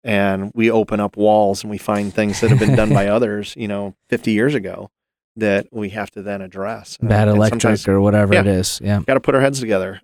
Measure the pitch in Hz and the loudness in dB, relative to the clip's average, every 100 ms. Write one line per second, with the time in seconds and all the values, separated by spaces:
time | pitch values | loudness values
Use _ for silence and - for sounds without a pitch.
0 | 117 104 101 95 101 117 113 113 101 107 | -2 0 0 0 -4 0 2 2 0 -2
1 | 104 - 104 107 101 98 107 104 - 104 | -4 0 2 4 2 -2 -8 -8 -4 -4
2 | 101 - 104 98 113 127 107 127 107 117 | -2 -2 -2 0 2 4 4 2 2 2
3 | 101 110 113 104 101 - 107 101 101 - | 2 0 0 -4 -8 -8 -6 -6 -8 -12
4 | _ 120 - 107 131 143 95 90 98 _ | _ -4 0 2 2 -2 -6 -12 -16 _
5 | _ _ _ 110 107 101 101 113 104 107 | _ _ _ -4 0 0 -2 -10 -8 -8
6 | 98 107 98 98 92 95 98 107 - - | -10 -10 -10 -10 -10 -10 -10 -10 -16 -8
7 | 117 107 104 104 107 113 117 104 - 98 | 0 2 4 4 2 2 0 0 0 2
8 | 101 104 101 104 101 92 92 - 98 104 | 4 2 4 2 2 0 -2 -6 -2 -2
9 | 120 135 - 135 139 135 113 98 92 98 | 0 0 2 2 2 0 -2 -2 -2 -10